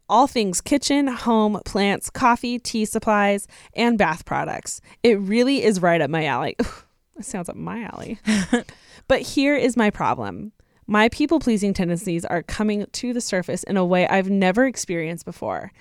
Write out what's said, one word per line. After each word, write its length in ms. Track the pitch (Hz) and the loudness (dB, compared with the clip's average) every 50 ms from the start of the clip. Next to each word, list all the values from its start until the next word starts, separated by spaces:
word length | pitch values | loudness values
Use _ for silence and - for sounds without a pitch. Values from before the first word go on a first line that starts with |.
| _ - | _ 0
all 200 | 202 226 277 262 | 4 4 4 4
things 340 | - 247 214 196 175 - | 2 0 0 0 -2 -4
kitchen, 460 | - - 294 285 - - 285 285 285 269 | -2 0 0 0 2 2 2 2 2 0
home, 520 | 247 226 - 233 233 220 214 214 208 185 - | -2 -2 0 2 4 4 4 2 0 -2 -6
plants, 460 | - - 208 202 202 196 - - - | -4 -2 0 2 2 0 0 -4 -8
coffee, 480 | - - 262 240 233 233 - 240 240 233 | -4 0 2 2 2 2 0 -4 -6 -6
tea 260 | - - - 226 214 | -6 -4 -4 -2 -2
supplies, 640 | 208 - 226 - 226 214 208 202 202 202 202 - - - - - - - | -2 -2 -4 0 0 2 2 2 2 0 -2 -4 -10 -20 -20 -20 -12 -4
and 240 | - 226 233 240 208 | 0 2 2 4 4
bath 260 | 196 165 156 170 - | 2 2 0 -2 -6
products. 580 | - 143 139 151 156 - - - - - - - - - _ | -6 -4 -4 -4 -4 -6 -8 -10 -12 -14 -14 -14 -20 -6 _
It 180 | - 233 226 196 | 4 4 4 4
really 440 | 196 190 208 233 247 262 277 254 - | 2 0 2 4 4 4 4 2 4
is 180 | 214 214 185 | 2 2 4
right 180 | 170 175 170 165 | 4 4 4 4
up 80 | 151 135 | 2 0
my 140 | 160 160 156 | 0 0 0
alley. 300 | 147 131 123 151 - - - | 0 -2 -2 -2 -4 -4 -4
<laughs> 60 | 226 - - - - _ _ _ _ _ _ 320 | -4 -6 -6 -12 -20 _ _ _ _ _ _ -16
It 60 | 220 | -14
sounds 240 | - - 196 170 - | -10 -8 -8 -8 -8
up 80 | - | -10
my 260 | - 156 165 185 226 226 | -10 -10 -10 -10 -10 -10
alley. 360 | - - - - - 220 - - 214 | -12 -12 -12 -12 -12 -12 -8 -2 0
<laughs> 800 | 214 202 185 - - 240 - - - - _ - - - - - | 0 0 0 2 0 -2 -2 -2 -16 -20 _ -20 -20 -8 0 2
But 140 | 262 - | 2 2
here 340 | 254 - - 294 269 285 294 | 0 -2 -2 0 2 2 2
is 220 | 269 - 262 226 240 | 2 2 2 2 2
my 120 | 220 208 | 2 2
problem. 600 | 208 - 156 113 123 139 110 98 87 92 - 214 - _ _ _ _ _ _ | 2 0 0 -2 -2 -2 -4 -8 -8 -10 -12 -14 -16 _ _ _ _ _ _
My 220 | - 208 208 220 233 | -2 2 4 4 4
people-pleasing 640 | - - 302 - 339 311 - 254 226 202 202 202 190 | 2 0 0 2 2 2 2 2 0 2 0 0 0
tendencies 520 | - 190 170 175 170 - 190 170 170 175 | 0 -2 -2 -2 -2 -4 -4 -4 -4 -4
are 180 | - - 170 147 | -4 -4 -4 -4
coming 420 | - - - 214 214 208 208 202 - | -6 -4 -2 -2 0 0 -2 -4 -6
to 220 | - - - 247 247 | -8 -8 -6 -4 -4
the 80 | 240 | -4
surface 420 | - - - 185 175 - 131 180 - | -4 -2 -2 -2 -2 -2 -4 -6 -4
in 140 | - 196 196 | -2 0 0
a 80 | 180 | 2
way 200 | 175 185 180 180 - | 2 4 2 2 4
I've 220 | - 190 185 190 | 2 2 0 2
never 360 | 202 196 190 185 185 226 262 | 2 2 2 2 4 2 2
experienced 580 | 269 226 - - - 180 170 160 160 170 165 - | 2 0 -4 -6 -6 -6 -4 -4 -6 -8 -10 -10
before. 460 | - 170 - - 107 92 80 - 196 - _ | -14 -12 -10 -8 -6 -6 -6 -8 -12 -18 _